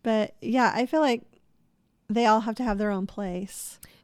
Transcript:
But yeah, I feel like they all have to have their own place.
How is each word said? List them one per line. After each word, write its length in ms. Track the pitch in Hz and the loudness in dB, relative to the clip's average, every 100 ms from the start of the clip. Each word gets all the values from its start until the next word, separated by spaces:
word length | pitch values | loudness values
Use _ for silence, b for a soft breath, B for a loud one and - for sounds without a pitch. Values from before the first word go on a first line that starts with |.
But 320 | 233 220 214 - | -2 0 0 -6
yeah, 300 | - 247 226 | -2 2 2
I 140 | - 254 | 2 0
feel 140 | 320 | 2
like 240 | 294 233 - _ _ _ _ _ _ _ - | 2 0 -4 _ _ _ _ _ _ _ -4
they 180 | 214 233 | 2 4
all 140 | 220 | 4
have 120 | 220 220 | 2 -4
to 60 | |
have 160 | 247 202 | -2 -2
their 120 | 208 | -2
own 160 | 196 196 | -2 -4
place. 720 | - 196 180 196 - - - B B | -6 -8 -6 -8 -12 -16 -16 B B